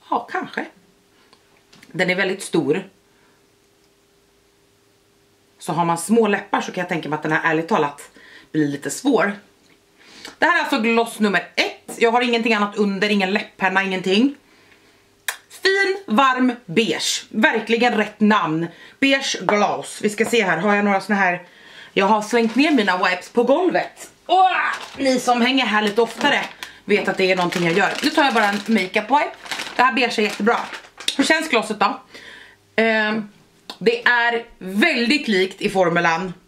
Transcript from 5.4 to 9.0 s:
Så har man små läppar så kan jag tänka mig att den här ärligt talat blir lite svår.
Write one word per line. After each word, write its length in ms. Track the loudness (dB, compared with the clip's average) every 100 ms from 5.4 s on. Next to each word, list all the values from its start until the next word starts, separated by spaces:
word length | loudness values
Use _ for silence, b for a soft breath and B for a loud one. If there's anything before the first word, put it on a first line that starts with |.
| _ _
Så 140 | -6
har 120 | -2 0
man 120 | 0
små 300 | 2 4 4
läppar 340 | 2 -2 -4
så 100 | -4
kan 100 | -6
jag 80 | -4
tänka 200 | -4 -4
mig 80 | -4
att 60 |
den 80 | 0
här 200 | 0 2
ärligt 160 | 0 0
talat 420 | 0 0 -4 -20 B B B B
blir 160 | -2 -2
lite 220 | -2 -8
svår. 440 | -4